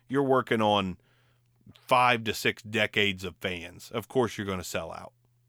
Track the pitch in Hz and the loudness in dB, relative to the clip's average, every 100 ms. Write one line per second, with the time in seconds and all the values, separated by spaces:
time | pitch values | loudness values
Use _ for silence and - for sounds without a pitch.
0 | - 131 139 131 117 117 107 104 95 85 | -6 0 2 2 2 2 4 4 2 -6
1 | _ _ _ _ _ _ - - - 127 | _ _ _ _ _ _ -20 -12 2 4
2 | 123 117 110 95 120 - 107 107 104 110 | 4 2 0 -2 -2 -4 -4 0 0 2
3 | 101 92 92 82 98 87 87 87 - 117 | 0 0 -8 -8 -8 -8 -10 -16 -12 -10
4 | - 131 113 - 101 92 87 95 82 82 | -4 0 0 -2 -6 -6 -6 -8 -8 -12
5 | - _ _ _ | -16 _ _ _